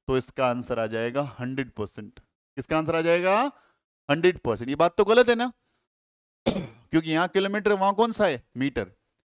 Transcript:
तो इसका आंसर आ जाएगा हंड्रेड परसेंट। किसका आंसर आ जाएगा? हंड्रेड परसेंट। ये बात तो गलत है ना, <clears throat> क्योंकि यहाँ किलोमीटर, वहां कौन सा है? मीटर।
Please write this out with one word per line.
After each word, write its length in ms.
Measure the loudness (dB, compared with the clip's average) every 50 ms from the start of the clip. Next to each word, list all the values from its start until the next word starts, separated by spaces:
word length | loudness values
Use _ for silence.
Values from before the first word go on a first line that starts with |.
| _ -2
तो 100 | -2 -2
इसका 300 | -2 -4 -2 -2 0 0
आंसर 320 | 0 -2 -4 -4 -4 -2
आ 80 | -2 -2
जाएगा 480 | -2 -4 -4 -4 -2 -4 -6 -6 -8 -10
हंड्रेड 320 | -10 -8 -6 -6 -8 -8
परसेंट। 480 | -8 -10 -10 -10 -10 -14 -16 -16 -18 -20 -20 _ _ _ _ _ _
किसका 220 | -12 -8 -4 -2 -2
आंसर 180 | -2 0 -2
आ 60 | 0
जाएगा? 500 | 2 2 2 2 2 2 2 2 0 -2 -4 _ _ _ _ _ _ _ _ _ _ -2
हंड्रेड 280 | 0 2 2 2 2 2
परसेंट। 300 | 0 -4 -4 -2 -4 -4
ये 60 | 0
बात 220 | 2 2 2 4 2
तो 80 | 2
गलत 240 | 4 6 6 6 6
है 60 | 4
ना, 180 | 0 -2 -4 -6 _ _ _ _ _ _ _ _ _ _ _ _ _ _ _ _ _ -4 -4
<clears throat> 0 | -2 -2 -4 -10 -12 _ _ _
क्योंकि 200 | 0 0 0 0
यहाँ 160 | 0 0 0 0
किलोमीटर, 440 | 0 0 0 0 -2 -2 0 0 0
वहां 200 | 2 2 2 2
कौन 180 | 2 2 0
सा 140 | 2 0 0
है? 180 | 0 0 -2 -6 _ -6 -4
मीटर। 340 | -4 -4 -2 -4 -6 -6 -10 _ _ _ _ _ _ _ _ _